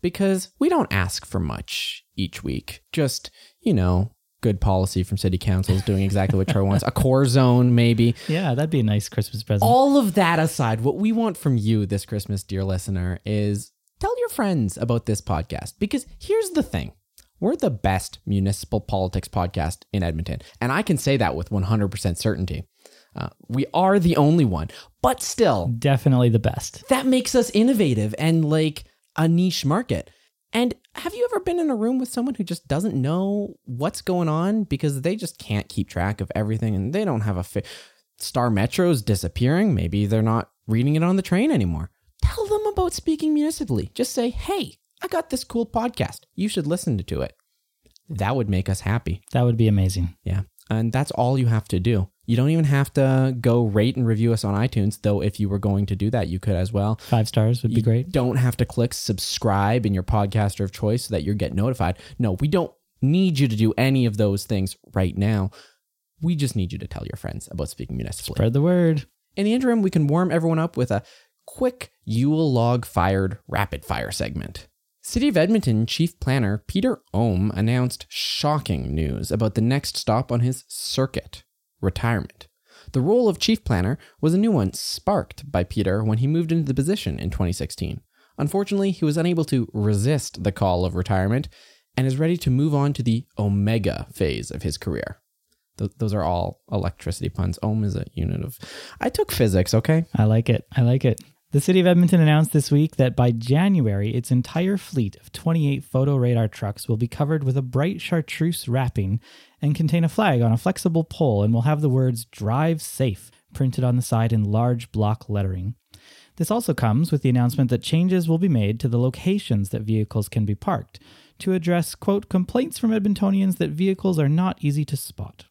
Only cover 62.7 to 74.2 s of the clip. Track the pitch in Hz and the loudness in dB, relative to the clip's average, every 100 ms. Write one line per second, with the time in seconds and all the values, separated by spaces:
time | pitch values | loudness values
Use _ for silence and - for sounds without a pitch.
62.7 | _ _ _ 131 170 190 143 139 107 110 | _ _ _ 0 2 2 2 0 2 2
63.7 | - 131 135 120 104 107 98 - 104 95 | 2 2 2 0 2 0 0 -2 -2 -2
64.7 | - _ - 92 95 101 107 95 - - | -6 _ -2 -2 0 0 0 -2 -6 -20
65.7 | _ _ _ _ _ 160 165 139 113 90 | _ _ _ _ _ -4 -2 -2 -2 -4
66.7 | - - - - - - - - - 73 | -6 -10 -10 -10 -10 -10 -10 -10 -8 -8
67.7 | - 62 62 58 - - - 110 131 160 | -8 -10 -8 -8 -10 -10 -2 0 2 2
68.7 | 180 170 156 - _ _ - 208 240 254 | 4 2 2 -4 _ _ -4 0 2 2
69.7 | 233 190 180 143 160 180 170 165 160 165 | 2 2 2 2 2 2 0 0 0 -2
70.7 | - 127 104 - - _ _ - - 254 | -2 -2 -2 -4 -20 _ _ -20 -2 -2
71.7 | 254 - _ - 110 135 156 160 123 117 | -2 -18 _ -4 0 2 2 2 2 2
72.7 | 123 113 - 90 98 95 107 - - 101 | 0 -2 0 2 2 0 -4 -6 -4 -4
73.7 | - - - 58 - | -6 -6 -6 -6 -6